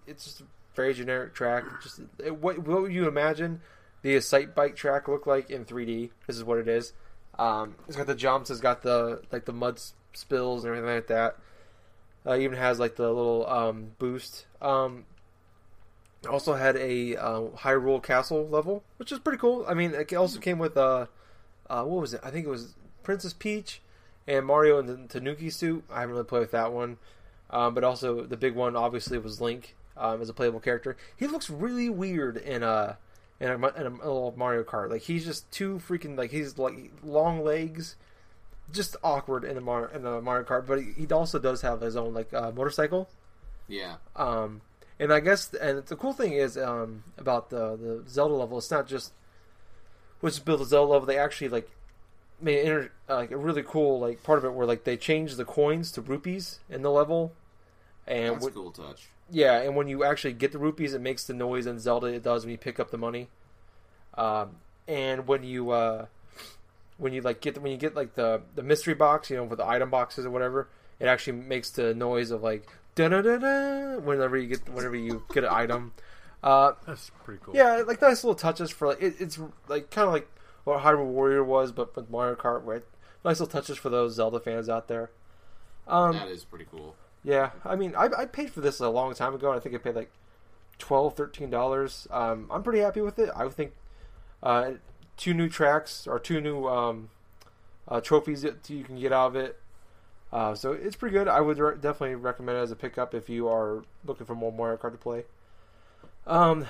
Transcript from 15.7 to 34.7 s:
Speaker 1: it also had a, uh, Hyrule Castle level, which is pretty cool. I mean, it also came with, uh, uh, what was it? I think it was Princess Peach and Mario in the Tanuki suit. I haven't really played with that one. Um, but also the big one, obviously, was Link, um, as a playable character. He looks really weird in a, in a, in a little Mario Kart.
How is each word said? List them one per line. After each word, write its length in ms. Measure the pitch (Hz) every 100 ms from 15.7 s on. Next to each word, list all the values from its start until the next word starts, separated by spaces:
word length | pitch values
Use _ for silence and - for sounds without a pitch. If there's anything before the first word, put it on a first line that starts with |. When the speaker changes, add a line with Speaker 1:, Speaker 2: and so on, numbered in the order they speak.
| - - - _ -
Speaker 1:
it 40 | -
also 260 | 139 147
had 220 | 139 135 131
a, 400 | 127 123 120 117
uh, 240 | 117 113 113 -
Hyrule 440 | 135 135 127 135
Castle 460 | - 127 131 156 151
level, 340 | 151 156 202 - -
which 160 | 240
is 60 | 277
pretty 180 | - 262
cool. 260 | 240 247 -
I 60 |
mean, 180 | 170 175
it 180 | 147 151
also 260 | 180 180 113
came 180 | 190 170
with, 180 | 165 139
uh, 300 | 131 127 123 - - - - - -
uh, 140 | 120
what 160 | 131 180
was 140 | 147
it? 60 | 120
I 60 | 131
think 160 | 151 151
it 40 |
was 240 | 127 120 - - -
Princess 280 | - 196 180
Peach 480 | - 214 214 208 - - - - - -
and 180 | 139
Mario 340 | 135 147 151 143
in 80 | 123
the 100 | 127 123
Tanuki 420 | 127 131 147 160
suit. 340 | - 170 165 -
I 120 | 127
haven't 140 | 120
really 100 | 120 117
played 140 | 123
with 100 | 117
that 220 | 117 113
one. 240 | 120 120 117 - - - - -
Um, 240 | 120 120
but 100 | 120
also 380 | 123 123 127 120
the 120 | 123 120
big 200 | 131 120
one, 180 | 123
obviously, 440 | 120 120 117 - 123
was 220 | 110 107
Link, 360 | 117 123 - - - -
um, 240 | 113 113
as 80 | 113
a 60 |
playable 240 | 110 123 113
character. 380 | 127 120 131 127 - -
He 120 | 285
looks 200 | 311 -
really 400 | 147 226 247 240
weird 480 | 190 190 175 135 117
in 260 | 143 123
a, 340 | 117 110 104 104 - - - _
in 100 | 131
a, 60 |
in 320 | 123 131 139 135
a 40 |
little 440 | 123 151 135 123 123
Mario 280 | 123 120
Kart. 260 | 113